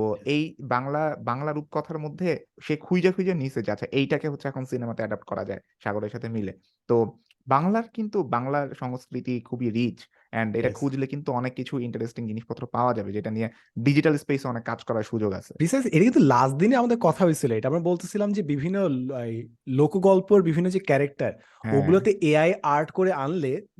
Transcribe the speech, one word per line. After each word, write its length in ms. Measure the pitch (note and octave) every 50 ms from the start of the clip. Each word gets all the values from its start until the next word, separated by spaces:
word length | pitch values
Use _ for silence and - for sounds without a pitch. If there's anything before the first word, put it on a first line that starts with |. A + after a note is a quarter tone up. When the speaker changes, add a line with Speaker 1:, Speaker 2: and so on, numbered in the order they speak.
| G#2+ G#2+
Speaker 1:
Yes। 100 | G#2 - -
Speaker 2:
এই 300 | C3 D3 D3 D#3 E3 - -
বাংলা, 560 | C#3 B2+ B2 A#2+ B2+ C#3 C#3+ D3 D#3 D#3 D3 -
বাংলা 320 | A#2 A#2 A#2+ B2+ C#3+ D3+ D3
রূপকথার 460 | D3 D3+ - - D#3 D3+ - E3 D#3
মধ্যে 300 | D3+ D3+ D3 D#3 F#3 F3 D3+ - - _ _ _
সে 160 | - - D#3 D3
খুঁজে 340 | - - F#3 F3+ F3 F#3
খুঁজে 220 | F3+ - F#3 F#3 F#3
নিছে 280 | E3 C3 C3+ - C3
যে 100 | G#2+ G2+
আচ্ছা 160 | G#2 - - -
এইটাকে 380 | - C#3 C#3 C#3 D#3 C#3+ - D#3
হচ্ছে 180 | C#3+ C#3 - C#3
এখন 180 | B2+ C3+ C3
সিনেমাতে 360 | B2+ - B2 A#2+ A#2 A2+ -
অ্যাডাপ্ট 220 | A2+ G#2+ A2 G2+ -
করা 220 | - - G2+ G2+
যায় 140 | G2+ G2 F#2 - _ _ _
সাগরের 300 | - A2+ G2+ G#2+ G#2+ G#2
সাথে 200 | G#2+ A#2+ - A2+
মিলে। 240 | A2+ A2+ G#2 F#2 F#2 - _ _ _ _ _ -
তো 60 | A#2+ A#2 A2+ G#2 - _ _ _ _ _ _ -
বাংলার 360 | C3 C#3 D#3+ F#3 G#3 A3+ A#3 A3+ -
কিন্তু, 300 | - A3 G#3+ G#3 G#3 E3
বাংলার 460 | A#2+ - A#2+ B2 C3+ C#3+ D3 C#3+ C3+ - -
সংস্কৃতি 640 | C3 B2+ B2 B2 - - - B2+ B2 - B2 A#2+
খুবই 280 | A#2+ - - A#2+ B2+ A#2+
রিচ 300 | G#2+ A#2 B2 A#2 - - - - _ _ _ _ -
and 240 | A2+ A2+ A2 G#2 A2+
এটা 120 | A#2 B2+
Speaker 1:
Yes। 60 | G#2
Speaker 2:
খুঁজলে 320 | - - C#3 C3 C3+ C3+ C3+
কিন্তু 240 | - D3 D3 -
অনেক 240 | C3 B2 B2 B2+ B2+
কিছু 240 | - B2+ - - C3+
ইন্টারেস্টিং 480 | A#2+ A#2+ A2 A2+ A2+ A#2 - - A#2+ A2
জিনিসপত্র 380 | G#2+ A2 A2+ - A#2+ - B2+ A#2
পাওয়া 260 | - A#2 B2 B2 A#2+
যাবে, 180 | - G2+ G2 G2
যেটা 180 | G#2+ G2+ A2
নিয়ে 180 | A2 A2 A2+ A2 - _ _ _ - -
ডিজিটাল 380 | A#2+ C#3 C#3+ C#3+ D3+ D#3+ D3+ C#3+
স্পেসে 300 | - - D3 C3+ - C3+
অনেক 160 | A#2+ A#2 A#2
কাজ 200 | - A#2 A2+ -
করার 200 | - A#2+ A2+ G#2+
সুযোগ 300 | - - A2+ G#2+ G#2 F#2
আছে। 200 | F2+ - - -
Speaker 1:
Precisely, 340 | - D3+ E3+ - C4+ B3+ -
এটা 160 | - D#3 F#3
কিন্তু 160 | B3 B3 D#4+
লাস্ট 360 | G3+ C#3 B2+ A#2+ B2+ C3+ C3+
দিনে 200 | C#3 F3 A3 C4+
আমাদের 220 | B3 A#3+ A#3+ A#3+ A#3
কথা 260 | A#3 E3+ D#3 - F#3+
হয়েছিল। 260 | F3 D#3 - - C3
এটা 160 | A2+ A2 A2 C3
আমরা 120 | D3 F3
বলতেছিলাম 520 | E3 E3+ F3+ E3+ F3 F3 - G#3 G#3 G#3
যে 120 | G#3 G#3 G3
বিভিন্ন 460 | C#3+ D3 C#3+ C3+ F3 F#3+ G3+ G3 F3
ল-, 280 | C#3 B2+ B2+ B2+ C#3 B2+
এই 200 | A#2+ A#2 A2+ A2+ A#2+ A#2 - _ - -
লোকগল্পের 760 | C3 C3 D3 D3+ - G3 F3+ G3 F#3+ F#3 F#3 - G#3 G3+
বিভিন্ন 280 | F3+ E3 D#3 D#3 F3 F#3
যে 100 | F#3 F#3+
ক্যারেক্টার, 520 | F#3+ - D3 C3+ C#3+ C#3+ C#3+ - D3 A2 F#2 - _ _ _ - -
Speaker 2:
হ্যাঁ। 140 | A2 A2 C#3
Speaker 1:
ওগুলোতে 340 | C#3 D3+ F3 F#3+ F#3+ A3 G3 G3+
এআই 320 | - D3+ D3+ D3+ D#3 E3+ F#3+ G#3 -
আর্ট 280 | D3+ C#3+ D3 D#3 -
করে 200 | - - F#3 F#3
আনলে 420 | F3+ C#3+ C3+ C#3 E3+ F#3+ D3 C3 C3 F3 G#3+ - _ -